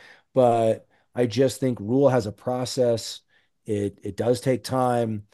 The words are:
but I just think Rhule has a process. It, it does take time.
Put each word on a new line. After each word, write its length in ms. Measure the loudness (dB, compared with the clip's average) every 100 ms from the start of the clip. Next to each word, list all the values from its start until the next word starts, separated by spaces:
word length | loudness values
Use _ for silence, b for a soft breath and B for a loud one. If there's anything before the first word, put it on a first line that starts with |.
| b b b
but 520 | 2 4 4 2 0 -6 _ _
I 120 | -4 -2
just 340 | 2 0 0
think 180 | -4 -4
Rhule 300 | -2 2 4
has 180 | 2 -2
a 60 |
process. 880 | -8 -6 -6 -4 0 0 0 -4 -16 _ _ _ _ -6
It, 320 | -4 -4 -6
it 140 | -12 -4
does 240 | -2 0
take 240 | 0 -2
time. 600 | -2 -2 0 0 -2 -6 -12